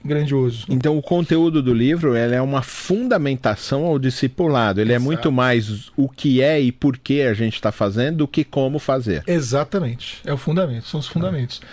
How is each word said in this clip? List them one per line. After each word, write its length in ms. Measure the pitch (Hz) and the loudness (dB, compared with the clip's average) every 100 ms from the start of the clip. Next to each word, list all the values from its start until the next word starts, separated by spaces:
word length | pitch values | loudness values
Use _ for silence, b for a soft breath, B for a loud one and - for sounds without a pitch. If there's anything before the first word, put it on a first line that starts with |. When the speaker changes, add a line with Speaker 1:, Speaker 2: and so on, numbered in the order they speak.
Speaker 1:
grandioso. 640 | 143 147 147 139 123 117 - | -4 -2 0 2 2 -2 -2
Speaker 2:
Então, 300 | 127 151 156 | 0 2 0
o 40 | |
conteúdo 600 | - 175 170 160 165 156 | 2 0 2 2 4 2
do 100 | 127 | 2
livro, 440 | 117 127 170 156 117 | 2 2 2 2 2
ele 180 | 117 | 2
é 80 | 123 | 0
uma 200 | 135 139 | 0 -2
fundamentação 1200 | 123 - - 202 247 208 143 131 113 104 - 139 | -4 -10 -2 -2 2 0 0 0 -2 -2 -2 -2
ao 140 | 170 143 | 0 0
discipulado. 840 | 131 - 131 - 170 131 107 95 | 0 0 -2 0 2 2 2 2
Ele 120 | 110 | 2
Speaker 1:
Exato. 100 | 120 | 2
Speaker 2:
é 40 | 131 | 0
muito 240 | 160 160 | 0 0
mais 580 | 127 127 120 107 104 - - | 2 2 2 0 -8 -6 -2
o 120 | 139 | -2
que 320 | - 147 127 | 0 2 4
é 180 | 139 156 | 4 4
e 120 | 123 | 2
por 240 | - 147 127 | 2 0 0
que 240 | - 143 | -2 0
a 120 | 131 | 2
gente 260 | 107 113 - | 2 -2 -2
tá 100 | 107 | -4
fazendo 480 | - 101 107 139 165 | -2 -2 0 0 0
do 100 | 143 | -2
que 140 | - | -2
como 340 | 147 143 135 147 | -2 -2 -2 -2
fazer. 440 | - 131 113 78 117 | -2 -2 0 -2 -2
Speaker 1:
Exatamente. 960 | 170 123 139 151 202 131 123 - - | -2 0 -2 -2 -2 -4 -6 -12 -12
É 80 | - | -6
o 40 | 143 | -4
fundamento, 500 | - 165 170 117 - | -2 0 -2 -4 -8
são 100 | 156 | -8
os 60 | - | -6
fundamentos. 540 | 170 180 160 123 - | -4 -2 -4 -6 -8
Speaker 2:
Ah. 40 | B | B